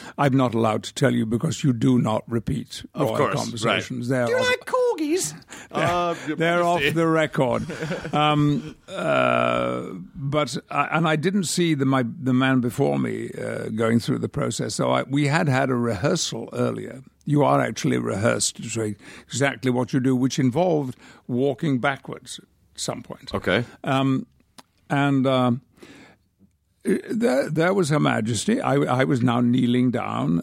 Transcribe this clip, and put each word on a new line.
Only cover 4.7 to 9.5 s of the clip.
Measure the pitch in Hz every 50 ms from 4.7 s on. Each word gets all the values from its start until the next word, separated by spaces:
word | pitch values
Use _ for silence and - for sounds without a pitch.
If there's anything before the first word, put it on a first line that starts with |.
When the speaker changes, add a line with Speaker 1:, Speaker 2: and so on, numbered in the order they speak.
| 453 508 494 480 453 349 320 294 320 381 339 151 - - - - - - - - -
Speaker 1:
they're, | 151 160
Speaker 2:
Uh, | 175 175 175 175 170 170 - - 143 156
Speaker 1:
they're | 165 165 170 170 175 175
off | 170 175 165
Speaker 2:
Majesty. | 143 147 156
Speaker 1:
the | 165 165
record. | 160 160 160 156 143 - 151 135 123 117 113 110 156
Speaker 2:
<laughs> | 156 - 156 147 185 - - 160 147
Speaker 1:
Um, | 151 151 151 151 147 147 147 143 151 151 156 - - _
uh, | - 190 185 - - 69 65 64 62 62 60 60 60